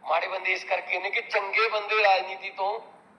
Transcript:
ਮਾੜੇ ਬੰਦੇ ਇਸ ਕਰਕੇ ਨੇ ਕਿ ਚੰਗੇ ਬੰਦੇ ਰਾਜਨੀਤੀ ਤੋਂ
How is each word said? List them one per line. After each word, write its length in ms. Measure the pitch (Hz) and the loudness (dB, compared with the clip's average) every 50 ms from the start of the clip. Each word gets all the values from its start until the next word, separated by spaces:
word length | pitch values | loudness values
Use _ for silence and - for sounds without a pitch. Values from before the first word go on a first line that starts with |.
| - | 0
ਮਾੜੇ 240 | - 156 170 180 | 2 0 2 2
ਬੰਦੇ 260 | 185 185 190 185 190 190 | 0 -4 -4 -2 -2 -2
ਇਸ 100 | 185 - | -2 0
ਕਰਕੇ 360 | - 190 180 - - - 180 | -2 -2 -2 0 -2 -4 -2
ਨੇ 100 | 185 196 | -2 -2
ਕਿ 120 | 190 233 | -2 -4
ਚੰਗੇ 480 | 233 - - 208 196 196 196 208 220 226 | -4 0 -2 -2 0 2 2 2 2 2
ਬੰਦੇ 340 | 214 214 208 208 214 214 208 | 2 -2 -2 0 0 4 6
ਰਾਜਨੀਤੀ 460 | 196 190 185 185 185 190 190 190 196 | 6 6 4 2 -2 -8 -10 -10 -12
ਤੋਂ 300 | - - 190 196 214 226 - - - - - - - | -6 -2 -2 -2 -2 -4 -8 -12 -20 -20 -20 -20 -20